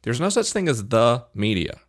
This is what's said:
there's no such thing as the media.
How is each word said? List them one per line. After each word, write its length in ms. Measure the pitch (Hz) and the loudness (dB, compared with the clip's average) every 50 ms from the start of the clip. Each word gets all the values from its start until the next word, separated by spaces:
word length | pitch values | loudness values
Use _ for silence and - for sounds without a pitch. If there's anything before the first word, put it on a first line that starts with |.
there's 180 | - 113 120 127 | -6 -4 -2 -2
no 80 | 170 202 | -2 0
such 240 | 202 240 214 - | 0 0 0 0
thing 160 | - 208 185 160 | -2 -2 0 0
as 200 | 131 107 98 113 | -2 -2 -2 0
the 360 | 117 113 117 120 120 123 - _ | 2 4 4 4 2 0 -4 _
media. 460 | - 101 104 110 104 90 82 - - - _ | -6 -4 -2 0 0 0 -2 -4 -8 -14 _